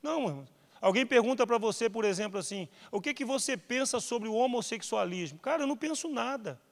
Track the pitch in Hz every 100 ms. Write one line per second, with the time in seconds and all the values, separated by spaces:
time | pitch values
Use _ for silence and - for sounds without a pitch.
0 | 294 320 233 139 135 _ _ - 190 196
1 | 254 254 226 254 226 233 214 - 226 214
2 | 214 185 208 196 160 202 170 - - 202
3 | 294 277 240 269 - 247 - 254 262 247
4 | - 240 220 220 254 240 - 226 - 214
5 | 185 180 165 151 254 311 277 285 311 311
6 | 330 254 240 269 202 123 _